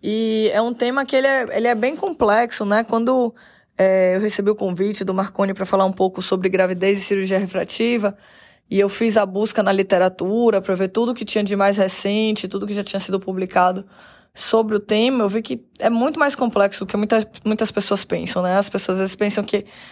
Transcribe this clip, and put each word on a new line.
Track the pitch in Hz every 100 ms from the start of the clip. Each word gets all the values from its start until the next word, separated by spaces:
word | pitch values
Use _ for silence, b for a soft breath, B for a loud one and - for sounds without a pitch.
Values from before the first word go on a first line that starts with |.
E | 196 220 220 220 214
é | 208
um | 233
tema | 240 240 269 262
que | 262
ele | 269
é, | 269 226 -
ele | 240
é |
bem | 226 247 311
complexo, | 381 311 214 214 240 - 202
né? | 214
Quando, | 226 233 233 262 240 b b b b -
é, | 190 190 185 190
eu |
recebi | 214 202 202
o | 214
convite | 196 175 202 208 190
do |
Marconi | 185 196 - 196
pra | 196 190
falar | 196 190
um |
pouco | 190 190 190
sobre | - 190 185
gravidez | 185 185 180 190 202
e |
cirurgia | 185 196 190 190
refrativa, | 185 185 175 - 233 240 202 202 b b b b _
e | 196
eu | 196
fiz | - 226 214
a | 196
busca | 190 214 -
na | 196
literatura | 196 190 185 185 185 180 226 233 202
pra | 196 185
ver | 190
tudo | 220 240
que | 240 214
tinha | 214
de | 202 202
mais | 196 202
recente, | 190 - 196 208 220 214 196
tudo | 196 208
que |
já | 202
tinha | 202 196
sido | 190 190
publicado | 190 185 185 190 180 185 196 B B B B
sobre | - - 226 220 214
o |
tema, | - 208 240 254
eu | 202
vi | 220
que | 220 240 - -
é | 226
muito | 233 269 320
mais | 277 277
complexo | 240 208 196 -
do | 190
que | 208
muitas, | 208 226 214 -
muitas | 214 214 220
pessoas | 208 - 196 -
pensam, | 175 175 -
né? | 180 190
As | 196
pessoas | 190 - 185
às |
vezes | 190 -
pensam | 208 208
que, | 208 202 - B B